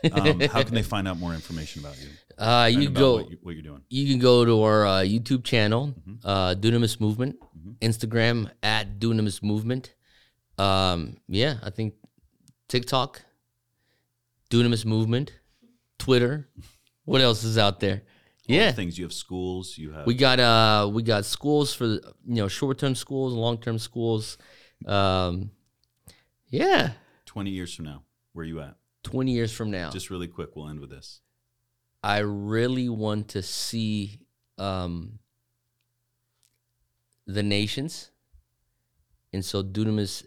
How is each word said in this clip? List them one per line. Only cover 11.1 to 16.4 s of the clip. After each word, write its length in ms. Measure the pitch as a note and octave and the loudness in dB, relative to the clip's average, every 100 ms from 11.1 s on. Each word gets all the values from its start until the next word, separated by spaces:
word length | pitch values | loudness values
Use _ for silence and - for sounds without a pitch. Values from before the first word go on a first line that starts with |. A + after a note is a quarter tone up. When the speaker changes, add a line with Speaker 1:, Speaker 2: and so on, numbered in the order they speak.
| - - | -10 -6
Speaker 2:
yeah, 300 | F#2+ C#3 B2 | -2 0 -2
I 80 | G#2 | -8
think 240 | G#2+ A2 - _ _ _ _ _ _ - | -6 -8 -8 _ _ _ _ _ _ -4
TikTok, 560 | B2 A#2+ C3+ B2 - _ _ _ _ _ _ _ _ _ _ _ _ - | -4 0 -2 -2 -8 _ _ _ _ _ _ _ _ _ _ _ _ 0
Dunamis 340 | A#2+ A#2+ A2+ | 2 4 2
Movement, 480 | A2 A2 A2 A#2+ D3 - _ _ _ _ _ - | 0 0 0 0 -4 -12 _ _ _ _ _ -6
Twitter. 500 | - B2+ A#2+ D3+ | 2 4 4 -2